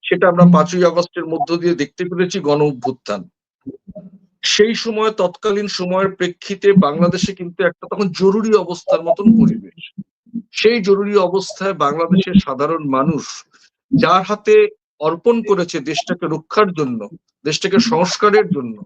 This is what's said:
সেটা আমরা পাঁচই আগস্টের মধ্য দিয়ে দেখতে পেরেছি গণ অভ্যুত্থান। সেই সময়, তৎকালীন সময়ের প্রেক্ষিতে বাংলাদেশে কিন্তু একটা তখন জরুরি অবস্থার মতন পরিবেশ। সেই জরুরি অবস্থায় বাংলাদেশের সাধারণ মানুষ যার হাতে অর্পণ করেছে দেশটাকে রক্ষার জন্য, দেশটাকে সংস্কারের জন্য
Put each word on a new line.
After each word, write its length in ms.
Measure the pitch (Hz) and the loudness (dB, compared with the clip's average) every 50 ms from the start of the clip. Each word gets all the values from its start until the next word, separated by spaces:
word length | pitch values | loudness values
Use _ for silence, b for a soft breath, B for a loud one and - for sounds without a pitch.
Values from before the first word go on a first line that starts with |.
| _ | _
সেটা 260 | - 185 180 196 185 | -2 -2 2 2 2
আমরা 160 | 175 175 175 175 175 | 4 6 6 6 8
পাঁচই 300 | 156 156 175 175 180 175 | 6 4 2 0 2 2
আগস্টের 420 | 175 160 170 175 - _ 180 165 | 2 2 0 -4 -4 _ -10 -8
মধ্য 300 | 160 160 160 143 143 170 | -6 -6 -6 -4 -4 -4
দিয়ে 180 | 170 175 175 170 | -2 0 -2 0
দেখতে 300 | - 143 135 _ - 185 | 0 -4 -8 _ -10 -8
পেরেছি 360 | 180 180 175 185 180 175 196 | -8 -4 -4 -4 -4 -4 -6
গণ 220 | 156 147 147 147 151 | -2 -2 0 2 0
অভ্যুত্থান। 680 | 147 143 123 113 - 135 127 _ - 104 101 87 90 _ _ _ _ _ _ _ - - - _ - - - - 190 - - _ _ _ _ - | 0 -2 -4 -8 -10 -10 -10 _ -8 -8 -8 -8 -14 _ _ _ _ _ _ _ -18 -18 -18 _ -20 -20 -20 -20 -20 -20 -20 _ _ _ _ -6
সেই 320 | - - - 208 226 226 | -4 2 2 2 2 2
সময়, 360 | - - 226 220 214 214 220 | -4 -6 -6 -4 -2 -2 -2
তৎকালীন 560 | 214 - 190 175 180 - - 214 202 202 208 | 0 0 -2 -2 -2 -4 -4 -2 -2 -2 -4
সময়ের 420 | 202 196 - 185 180 180 185 196 196 | -6 -6 -6 -6 -2 -2 0 -2 -2
প্রেক্ষিতে 640 | 190 _ 180 175 175 _ - - 202 190 - 202 196 | -2 _ -6 -6 -6 _ -12 -12 -12 -2 0 2 4
বাংলাদেশে 640 | 185 170 147 143 160 175 175 175 175 - - 196 | 4 2 2 0 0 0 0 0 -2 -6 -6 -8
কিন্তু 320 | _ 185 175 175 _ 190 | _ -12 -14 -6 _ -2
একটা 200 | 170 160 _ - - | -2 -2 _ -12 -12
তখন 180 | - - 208 190 | -6 -4 -4 -4
জরুরি 460 | 156 - 185 196 196 220 214 220 214 | -2 0 0 2 2 2 0 2 2
অবস্থার 480 | 208 180 165 180 175 - - 185 160 165 | 0 0 0 -8 -10 -4 -2 -2 -2 0
মতন 220 | 165 - - 202 220 226 220 | 0 -2 2 4 4 6 6
পরিবেশ। 520 | - - - - 294 277 _ - - - _ - 196 _ _ _ _ _ - 233 - _ _ | 6 4 2 -2 -8 -14 _ -20 -20 -20 _ -18 -18 _ _ _ _ _ -14 -14 -14 _ _
সেই 300 | - - 214 233 240 196 | 0 2 2 2 2 2
জরুরি 340 | 190 196 196 202 202 208 | 2 2 2 2 0 2
অবস্থায় 560 | 202 185 175 175 196 185 - - - 190 196 196 | 2 2 2 0 -2 -4 -4 -10 -6 -6 -6 -2
বাংলাদেশের 640 | 151 151 143 147 160 165 165 185 190 190 185 175 - - | 0 -2 -2 0 -2 0 2 2 0 0 4 4 2 2
সাধারণ 440 | 147 135 123 139 151 165 165 156 143 | 2 -4 -4 -2 -2 -2 -4 -4 -2
মানুষ 560 | 131 131 135 156 165 139 107 - - - - _ b b b b b _ _ _ - | -2 2 2 2 2 0 -4 -8 -14 -16 -18 _ b b b b b _ _ _ 2
যার 280 | - - 160 175 190 190 | 2 4 4 4 2 2
হাতে 440 | 180 208 208 _ - 214 214 208 208 - _ _ _ _ _ | 0 -6 -4 _ 4 6 6 6 4 0 _ _ _ _ _
অর্পণ 420 | 147 156 160 170 _ 233 240 233 220 | -4 -4 -4 0 _ 2 2 2 2
করেছে 380 | 214 202 185 175 - - 165 | 0 0 0 0 -4 -4 -8
দেশটাকে 460 | 135 131 156 160 - - 180 175 - | -6 -4 -6 -6 -4 -6 -6 -6 -4
রক্ষার 460 | 160 131 123 - _ - - 214 202 175 | -6 -6 -6 -8 _ 0 0 0 0 0
জন্য, 360 | 156 151 131 123 113 104 104 - - _ _ _ _ _ | -4 -4 -4 -4 -8 -8 -12 -16 -20 _ _ _ _ _
দেশটাকে 340 | 147 151 - - 190 190 233 | -6 -6 -4 -4 0 0 2
সংস্কারের 680 | 233 - 220 160 175 175 - - - - 196 214 208 175 | 2 2 0 0 0 -2 -2 0 2 4 4 4 2 2
জন্য 340 | 180 143 127 117 110 104 - | -2 -4 -4 -8 -10 -12 -16